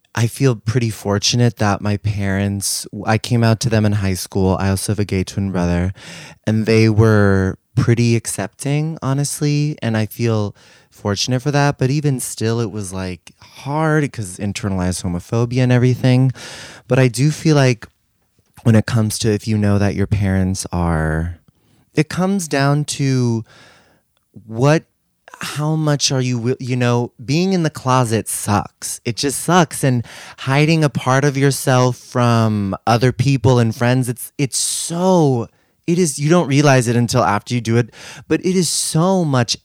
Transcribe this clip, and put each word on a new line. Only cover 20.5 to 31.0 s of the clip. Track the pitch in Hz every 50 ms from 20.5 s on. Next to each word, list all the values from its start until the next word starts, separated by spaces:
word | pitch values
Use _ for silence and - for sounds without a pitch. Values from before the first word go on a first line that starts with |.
| 95 - - - -
are, | 87 87 85 85 78 78 78 78 80 82 87 85 - _ _ _ _ _ _ _ _ _ _ _
it | 143 151 -
comes | - 170 185 190 196 202 170
down | 151 151 139 139 143 143 147 147
to | - - - 143 135 131 127 123 120 113 113 113 _ - - - - _ _ _ _ _ _ _ _ _ _ _ _ _ 101 104
what, | 107 110 113 131 143 156 165 - _ _ _ _ _ _ _ _ - - -
how | - - - 143 151 151 156
much | 156 156 151 147 139 - -
are | 143 131
you | 127 127 127
wi-, | 120 110 120 127 -
you | 131 120 127
know, | 123 123 120 120 120 120 113 _ - 110
being | 104 143 165 180 190 190
in | 180 160
the | 151
closet | - - - 131 127 131 127 107 113 104 -
sucks. | - - - - 107 104 98 - - _ _ - - - - _
It | 120 110
just | - - 143 - -
sucks. | - - 170 185 165 - - - -
And | 135 127 120 113 - - - - - - -
hiding | - 131 135 143 151 151 165 160 156
a | 139
part | - -